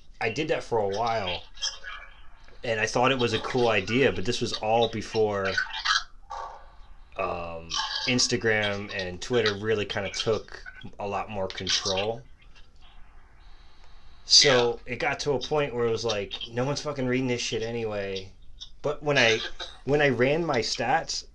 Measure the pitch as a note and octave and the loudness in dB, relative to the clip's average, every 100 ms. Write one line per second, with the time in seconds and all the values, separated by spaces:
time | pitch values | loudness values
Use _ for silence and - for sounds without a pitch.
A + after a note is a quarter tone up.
0 | - - A#2 A2 D#3 D3 - A#2 G2+ G2+ | -20 -6 -2 -2 0 -2 0 0 2 0
1 | A#2 A2+ F#2 E2+ - - - - - - | 0 0 -2 -4 -8 -8 -8 -6 -12 -14
2 | - - - - - - B2 A2 A2 B2+ | -16 -16 -16 -16 -16 -8 -4 0 0 4
3 | C3 C3 A#2+ G#2+ - C3 A#2 G#2+ F#2+ A#2+ | 4 4 2 2 0 4 4 4 4 4
4 | B2 F#2 F#2+ A#2 A2 - A2 A#2 A2+ A2 | 4 4 0 0 -2 -2 2 4 4 0
5 | G2+ A2+ G#2+ G2+ F#2+ F#2 - - - - | -2 2 2 2 0 0 -2 -4 -2 0
6 | - - - - - - - - - - | -2 -10 -12 -10 -10 -12 -18 -18 -18 -18
7 | - - F2+ F2 E2+ E2 E2 D#2+ - - | -12 -6 -4 -4 -6 -10 -6 -4 -4 -4
8 | - B2 - A#2+ A2+ G#2+ G#2 G2+ G2+ G#2 | 0 2 2 2 2 2 2 -2 -4 -4
9 | F2+ F2+ - B2 G#2+ G2 G#2+ G#2 G2+ A2 | -4 -6 0 2 2 0 0 0 0 -2
10 | F#2+ - - G#2 - - - - - - | -4 -2 0 0 -2 -12 -14 -14 -14 -8
11 | G2+ G2 G2 G#2+ F#2+ - F#2 - G2+ F#2+ | -4 -4 -4 -4 -4 -4 -2 0 0 0
12 | G#2+ A#2+ - - - - - - - - | -2 -4 -10 -20 -20 -20 -20 -20 -18 -18
13 | - - - - - - - - - - | -18 -18 -20 -20 -18 -18 -18 -18 -16 -16
14 | - - - - D3 B2 A#2+ A#2 - A#2 | -16 -14 4 8 8 8 6 0 -6 -4
15 | D3+ C3+ C#3+ C3 - D3+ C#3+ A#2+ A#2 A2+ | -2 0 0 0 0 0 0 0 0 2
16 | A2+ G#2 G2 - - A#2 C3 C#3 D3+ C3+ | 0 -2 -4 -8 -6 -2 -2 -2 -4 -2
17 | B2+ B2+ C3 A#2+ - A2+ A2+ A#2+ A2 G#2 | 0 0 2 0 -2 -2 -2 -2 -2 -2
18 | G2 F#2+ F#2+ - - - - - C#3+ - | -4 -6 -8 -14 -16 -14 -14 -6 -4 -2
19 | D3+ C#3+ A#2 A2+ - - - - - D3+ | 2 6 6 4 0 -8 -10 -8 0 4
20 | C#3+ A#2 B2+ D#3 E3+ B2+ G#2+ - A#2+ D#3+ | 4 4 4 4 2 0 0 0 2 0
21 | E3 - - | 0 -6 -8